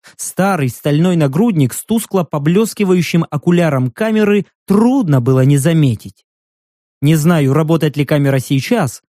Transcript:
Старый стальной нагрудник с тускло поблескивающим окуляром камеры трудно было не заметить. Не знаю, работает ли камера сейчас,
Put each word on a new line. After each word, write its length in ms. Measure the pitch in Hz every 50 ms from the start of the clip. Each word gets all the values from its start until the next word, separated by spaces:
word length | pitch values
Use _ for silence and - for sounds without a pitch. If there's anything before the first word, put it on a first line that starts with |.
| _ - _
Старый 540 | _ - - - - 185 196 196 160 139 123
стальной 480 | - - - 151 147 151 170 185 180 165
нагрудник 560 | 151 139 131 160 220 240 196 156 135 120 -
с 100 | - -
тускло 400 | - 220 226 - - - 190 170
поблескивающим 1000 | - - 151 139 156 175 202 226 208 - - 208 185 185 180 165 - - 170 165 -
окуляром 640 | - 147 - 170 175 170 175 160 139 131 127 127
камеры 540 | - - 220 220 220 214 214 208 208 202 175 - _ _ _
трудно 540 | - 196 202 220 240 262 277 233 160 143 131
было 240 | 120 131 131 131 127
не 140 | 135 147 139
заметить. 680 | 127 170 165 160 151 127 113 104 - 98 - _ _ _ _ _ _ _ _ _ _ _ _ _ _ _ _ _
Не 140 | - 147 160
знаю, 380 | 156 147 170 175 160 143 131 139
работает 440 | 156 160 151 165 160 160 151 135 147
ли 80 | 143
камера 340 | - 156 147 143 139 135 131
сейчас, 600 | 120 - 143 135 - - 240 226 165 120 - - - _